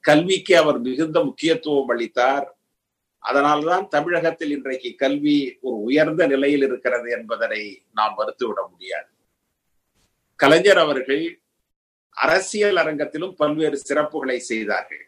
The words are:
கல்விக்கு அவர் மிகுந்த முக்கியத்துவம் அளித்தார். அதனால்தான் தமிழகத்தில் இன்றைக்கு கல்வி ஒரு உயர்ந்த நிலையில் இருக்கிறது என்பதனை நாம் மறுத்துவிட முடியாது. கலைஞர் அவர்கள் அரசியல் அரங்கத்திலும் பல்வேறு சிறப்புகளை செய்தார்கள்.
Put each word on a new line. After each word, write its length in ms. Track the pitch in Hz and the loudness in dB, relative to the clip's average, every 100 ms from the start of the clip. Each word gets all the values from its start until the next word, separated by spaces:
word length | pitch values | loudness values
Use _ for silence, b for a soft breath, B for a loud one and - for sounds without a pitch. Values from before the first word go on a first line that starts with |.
கல்விக்கு 500 | - 151 175 190 - 170 | 4 4 4 -2 4 4
அவர் 240 | 156 127 | 6 0
மிகுந்த 380 | 120 127 160 160 | -2 -2 0 0
முக்கியத்துவம் 680 | 147 - 156 160 151 143 123 | 0 -2 0 0 0 0 0
அளித்தார். 560 | 117 113 - 123 143 - _ _ _ _ _ _ _ | -2 -2 0 2 2 -4 _ _ _ _ _ _ _
அதனால்தான் 600 | - 135 143 147 156 180 202 | -2 2 2 2 2 -2 0
தமிழகத்தில் 640 | 147 165 170 165 160 156 | -2 0 0 -2 -2 -6
இன்றைக்கு 380 | 147 131 131 123 - | -6 -6 -8 -8 -2
கல்வி 420 | 135 147 147 147 131 - | -2 0 2 2 0 -6
ஒரு 140 | 131 113 | -8 -6
உயர்ந்த 420 | 107 143 156 156 160 | 0 2 2 2 2
நிலையில் 360 | 135 139 147 | 2 2 2
இருக்கிறது 440 | 135 123 123 120 120 | 0 0 -2 -4 -4
என்பதனை 500 | 117 113 113 113 107 104 95 _ | -8 -6 -4 -4 -4 -8 -14 _
நாம் 260 | - 107 - | -2 -2 -2
மறுத்துவிட 440 | 107 - 120 98 95 | -6 -4 -6 -4 -8
முடியாது. 420 | 90 92 87 - _ _ _ _ _ _ _ _ _ _ _ _ _ | _ -10 -10 -10 _ _ _ _ _ _ _ _ _ _ _ _ _
கலைஞர் 400 | 139 160 196 185 | 4 6 6 2
அவர்கள் 440 | 156 131 127 147 170 175 _ _ _ _ _ _ _ - | 0 -2 -2 -4 -4 -10 _ _ _ _ _ _ _ -2
அரசியல் 600 | 131 175 190 208 208 185 | 2 2 0 0 2 2
அரங்கத்திலும் 560 | 156 151 143 156 180 185 | 0 -2 -6 -6 -10 -2
பல்வேறு 400 | 151 151 156 139 | -2 0 -2 -4
சிறப்புகளை 600 | - 147 151 156 131 127 | -2 -2 -2 -4 -4 -6
செய்தார்கள். 680 | - 113 104 92 - 76 | -4 -6 -4 -4 -6 -18